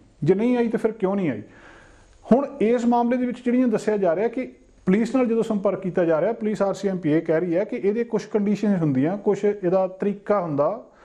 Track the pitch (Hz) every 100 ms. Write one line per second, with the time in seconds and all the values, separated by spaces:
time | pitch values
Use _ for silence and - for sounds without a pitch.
0 | - - 147 190 240 247 233 214 220 214
1 | 185 202 165 107 - - - - - -
2 | - - - 247 285 - 214 240 233 240
3 | 240 254 247 - 240 247 247 208 - 214
4 | 185 160 233 254 254 - _ _ - 202
5 | 226 262 240 226 220 208 202 185 185 180
6 | 165 156 190 226 214 214 196 190 196 185
7 | 156 156 165 160 180 170 208 240 190 220
8 | 233 214 - 214 202 202 214 190 156 131
9 | 151 202 208 196 208 202 180 190 185 185
10 | 202 202 - 208 175 143 151 226 - _